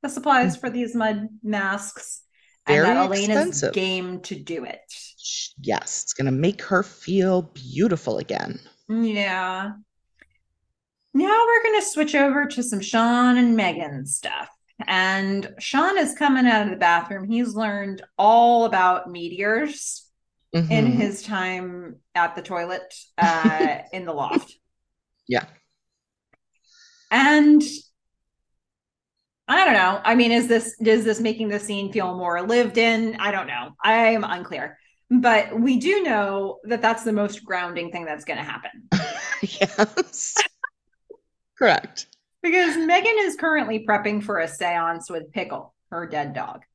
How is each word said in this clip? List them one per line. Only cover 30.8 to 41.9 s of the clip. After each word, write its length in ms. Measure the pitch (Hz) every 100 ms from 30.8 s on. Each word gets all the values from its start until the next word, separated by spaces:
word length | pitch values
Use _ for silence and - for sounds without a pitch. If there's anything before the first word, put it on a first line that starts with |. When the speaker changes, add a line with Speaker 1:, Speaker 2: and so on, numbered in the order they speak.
| 226 220 220
Speaker 1:
this 140 | 220
making 300 | 226 220 214
the 100 | 202
scene 320 | 208 202 196
feel 260 | 214 185 180
more 240 | 175 175
lived 360 | 185 240 233 233
in? 380 | 233 226 226 220
I 120 | 202
don't 160 | 196 156
know. 240 | 123 135 -
I 100 | 196 226 226
am 140 | 226
unclear. 540 | 202 180 175 151 147 - _ _ _
But 480 | 247 247 220 202 226
we 200 | 247 247
do 240 | 294 403
know 560 | 339 220 202 196 196 - 214
that 160 | 233
that's 220 | 226 226
the 100 | 233
most 320 | 214 202 208 -
grounding 460 | 185 175 170 170
thing 120 | 180 165
that's 200 | 151 -
gonna 180 | 151
happen. 280 | 147 - - - -
Speaker 2:
<laughs> 100 | 190 719 698 - -
Yes. 920 | 202 - 190 - 214 - 370 - - - - _ - _ _ _ _ - _ _ _ _
Correct. 480 | 240 160 -